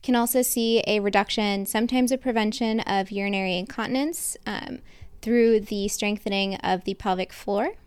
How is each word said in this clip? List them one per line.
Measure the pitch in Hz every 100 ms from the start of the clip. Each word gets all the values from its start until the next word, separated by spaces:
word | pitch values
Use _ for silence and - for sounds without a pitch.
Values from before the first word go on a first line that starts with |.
Can | - 247
also | 233 262
see | 254 - 226 226
a | - 214
reduction, | 202 202 202 - 208 196
sometimes | 196 226 233 254 254
a | 262
prevention | 262 226 214 214 226 220
of | - 196 190
urinary | 202 196 202 190 180
incontinence, | 180 - 220 254 294 349 - - -
um, | 208 - - - - - -
through | 220 240 226 220
the | 208 208 202
strengthening | - 208 208 - 196 196 190
of | - 190
the | 190
pelvic | 196 208 185 185
floor. | - - 202 285 427